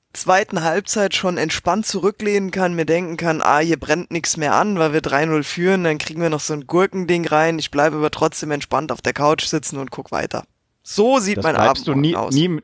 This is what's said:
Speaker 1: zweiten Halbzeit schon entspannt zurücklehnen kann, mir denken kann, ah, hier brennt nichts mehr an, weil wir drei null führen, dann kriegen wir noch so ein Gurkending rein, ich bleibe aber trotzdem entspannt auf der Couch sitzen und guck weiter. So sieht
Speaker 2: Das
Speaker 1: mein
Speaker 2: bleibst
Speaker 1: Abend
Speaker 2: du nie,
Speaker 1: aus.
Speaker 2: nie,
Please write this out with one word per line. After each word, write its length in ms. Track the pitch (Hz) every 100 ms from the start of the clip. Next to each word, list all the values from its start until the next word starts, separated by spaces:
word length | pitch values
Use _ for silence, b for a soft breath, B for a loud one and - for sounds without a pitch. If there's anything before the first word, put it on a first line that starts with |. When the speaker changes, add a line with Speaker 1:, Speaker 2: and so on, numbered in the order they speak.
| _
Speaker 1:
zweiten 500 | - 175 185 214 180
Halbzeit 500 | 160 175 - 220 190
schon 240 | - 185 170
entspannt 480 | 160 - 175 196 214
zurücklehnen 640 | 196 185 - 208 202 190
kann, 220 | 190 180
mir 120 | 170 156
denken 320 | 165 175 165
kann, 240 | 170 160
ah, 180 | - 143
hier 200 | 165 151
brennt 320 | - 156 -
nichts 260 | 170 - 160
mehr 180 | 143 110
an, 240 | 208 190
weil 140 | 160
wir 80 | 156
drei 240 | 151 139 160
null 180 | 156
führen, 400 | 143 - 180 190
dann 140 | 170 151
kriegen 240 | - 160
wir 80 | 170
noch 100 | 151
so 140 | -
ein 120 | 151 135
Gurkending 600 | 170 190 190 175 175 156
rein, 320 | 151 165 165
ich 120 | -
bleibe 260 | 143 156 151
aber 140 | 151
trotzdem 400 | - 160 - 151
entspannt 400 | 147 - 127 151
auf 80 | 117
der 120 | 131
Couch 320 | 135 147 156 -
sitzen 320 | 156 - 139
und 140 | 131
guck 200 | - -
weiter. 320 | 76 - - - _ _ _
So 380 | - - 226 262
sieht 180 | 196 202
Speaker 2:
Das 60 |
Speaker 1:
mein 100 | 175
Speaker 2:
bleibst 300 | 185 120 135
Speaker 1:
Abend 40 | -
Speaker 2:
du 60 | 139
nie, 140 | 151 -
Speaker 1:
aus. 180 | -
Speaker 2:
nie, 240 | 135 180 156